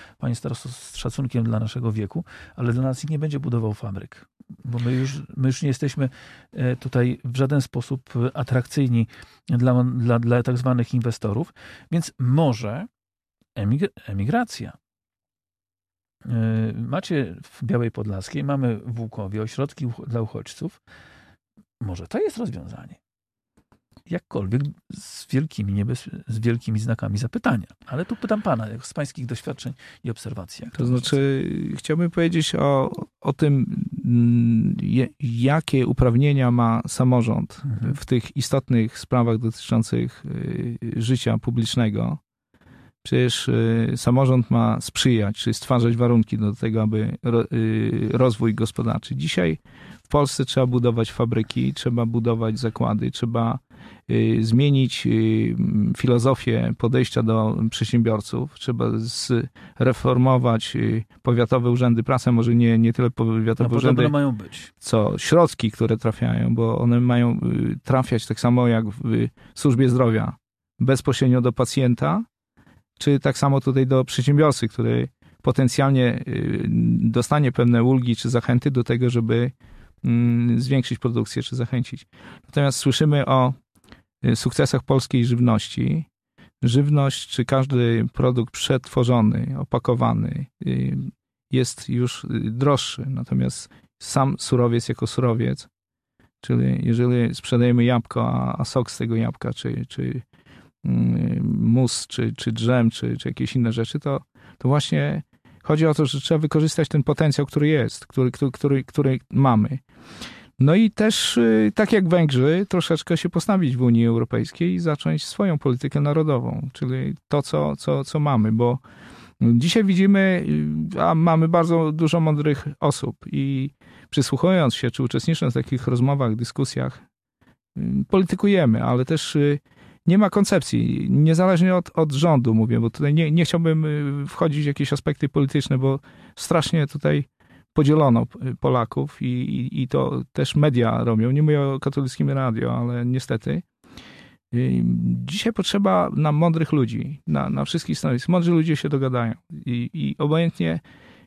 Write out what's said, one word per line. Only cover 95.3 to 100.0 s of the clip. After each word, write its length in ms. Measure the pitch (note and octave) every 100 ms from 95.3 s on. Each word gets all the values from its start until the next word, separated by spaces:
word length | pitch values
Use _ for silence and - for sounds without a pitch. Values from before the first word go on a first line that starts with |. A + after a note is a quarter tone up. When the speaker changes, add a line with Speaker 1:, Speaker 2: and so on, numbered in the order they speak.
| A2+ A#2 C#3 - _ _ _ _ _ _ _
Speaker 2:
czyli 340 | - A#2+ - B1 A#2
jeżeli 480 | A#2 B2 B2 A#2
sprzedajemy 500 | - - A#2+ B2 A#2+
jabłko, 440 | A#2+ B2 - A#2+ A#2+
a, 300 | B2 B2 B2
a 40 |
sok 260 | B2+ C3 A#2
z 80 | -
tego 180 | A#2 A2+
jabłka, 360 | A#2 - A#2+
czy, 320 | A#2+ A#2+ A#2+ B2+
czy, 340 | -